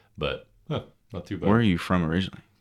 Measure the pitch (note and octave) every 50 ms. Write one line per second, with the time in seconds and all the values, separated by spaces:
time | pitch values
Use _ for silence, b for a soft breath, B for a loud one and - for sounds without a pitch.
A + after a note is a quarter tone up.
0 | b b b - D2+ C#2 - - - _ _ _ _ - D3+ A#2 - - _ _
1 | _ _ - F2 - - G2+ E2+ E2 F#2 G#2 A#2 A#2 G#2 F2+ E2+ - - F#2+ F2+
2 | E2+ D#2 D#2+ F#2 F#2+ F#2 - - - _ _ _